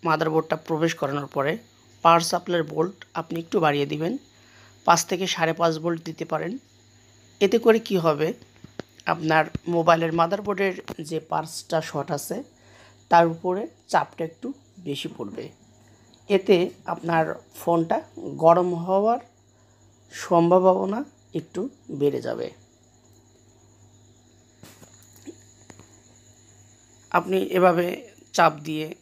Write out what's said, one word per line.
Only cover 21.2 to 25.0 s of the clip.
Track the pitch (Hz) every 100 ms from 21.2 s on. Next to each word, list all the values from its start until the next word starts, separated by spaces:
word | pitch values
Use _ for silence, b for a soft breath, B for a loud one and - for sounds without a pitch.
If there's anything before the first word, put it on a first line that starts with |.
| _ 170
একটু | 156 175 247 - - 143
বেড়ে | 143 135 120
যাবে। | 117 123 - _ _ _ _ _ _ _ _ _ _ _ _ _ _ _ _ _ _ _ _ - - - -